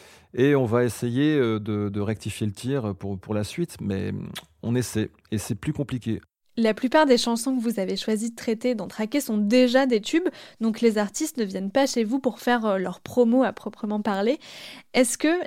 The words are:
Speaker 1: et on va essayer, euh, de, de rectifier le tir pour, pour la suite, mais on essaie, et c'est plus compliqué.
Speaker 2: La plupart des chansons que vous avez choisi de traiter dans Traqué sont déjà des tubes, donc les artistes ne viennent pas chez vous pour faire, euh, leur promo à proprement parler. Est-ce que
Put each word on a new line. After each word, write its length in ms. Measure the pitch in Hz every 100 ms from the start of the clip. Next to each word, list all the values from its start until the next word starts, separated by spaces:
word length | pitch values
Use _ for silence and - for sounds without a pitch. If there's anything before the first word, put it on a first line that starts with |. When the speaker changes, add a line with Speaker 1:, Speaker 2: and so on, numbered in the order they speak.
| - - _
Speaker 1:
et 220 | 120 139 139
on 100 | 120
va 200 | 120 123
essayer, 520 | - 120 123 151 151
euh, 220 | 117 107
de, 300 | 107 104 104
de 100 | 104
rectifier 480 | 101 107 110 - 107
le 60 |
tir 420 | - 123 139 107 95
pour, 240 | 98 95
pour 160 | - 104
la 80 |
suite, 340 | 107 - 175 -
mais 320 | 101 95 98 101 85 - - _
on 100 | 113
essaie, 380 | 123 117 107 110 _ _
et 80 | 110
c'est 180 | - 110
plus 180 | 151
compliqué. 460 | 151 135 127 113 107 - _ _ -
Speaker 2:
La 160 | 220
plupart 320 | 208 247 311 302
des 120 | 240
chansons 380 | 240 233 269 262
que 60 |
vous 180 | 226 220
avez 160 | 185 196
choisi 360 | - 214 233
de 40 | 233
traiter 400 | - 220 247 226
dans 140 | 180
Traqué 320 | - 214 285
sont 160 | 254 214
déjà 480 | 208 254 247 254 269
des 160 | 220
tubes, 260 | 214 320 359 - - -
donc 220 | 226 214
les 160 | 233 208
artistes 400 | 202 - 311 -
ne 80 | 202
viennent 260 | 190 196
pas 140 | 254 269
chez 180 | 240
vous 160 | 214 269
pour 200 | 262 -
faire, 260 | 247 240 220
euh, 120 | 190
leur 220 | 185 180
promo 440 | - 247 233 254
à 100 | 226
proprement 480 | - 208 - 208 208
parler. 380 | 208 196 214 311 - - - - -
Est-ce 240 | 247 254 -
que 120 | 302 359